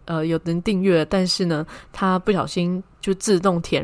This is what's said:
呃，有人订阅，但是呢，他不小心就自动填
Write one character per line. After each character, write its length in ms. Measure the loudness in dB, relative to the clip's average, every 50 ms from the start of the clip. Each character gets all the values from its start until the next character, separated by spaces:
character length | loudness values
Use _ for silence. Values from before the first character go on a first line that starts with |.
| -8
呃， 200 | -6 -4 -4 -2
有 140 | -2 -2 -2 -2
人 180 | -2 -4 -2
订 200 | -2 -2 -2 2
阅， 220 | 2 4 4 4 2
但 200 | 2 0 0 2
是 200 | 0 0 0 0
呢， 200 | 0 0 -2 -2 -6 -12 -18 -20 -18
他 280 | -6 -2 0 0 0 2
不 120 | 2 0
小 140 | 0 0 -2
心 360 | -2 -2 -2 -2 0 -2 -4 -6 -10 -16 _
就 120 | -4 -4 -4
自 240 | -2 2 2 2 2
动 200 | 4 2 0 0
填 220 | 0 -2 -2 -2